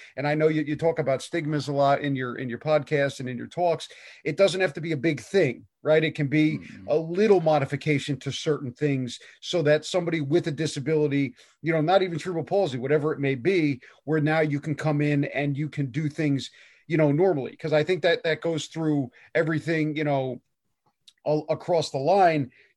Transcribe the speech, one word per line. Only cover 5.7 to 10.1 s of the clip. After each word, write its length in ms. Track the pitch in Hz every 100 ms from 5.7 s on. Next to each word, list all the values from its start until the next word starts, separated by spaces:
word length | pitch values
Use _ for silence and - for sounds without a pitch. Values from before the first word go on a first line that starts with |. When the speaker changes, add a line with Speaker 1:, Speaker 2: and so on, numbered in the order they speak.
| _
Speaker 1:
right? 200 | 147 156
It 120 | 156 156
can 100 | 143
be 300 | 156 156 143
Speaker 2:
Mm-hmm. 300 | - - 95
Speaker 1:
a 80 | 151
little 440 | 165 180 214 190
modification 800 | 160 151 135 139 156 143 - 139
to 100 | 139
certain 400 | - 160 147 123
things 460 | - 147 135 123 - - -
so 200 | - 175
that 240 | 147 151 -
somebody 360 | 185 170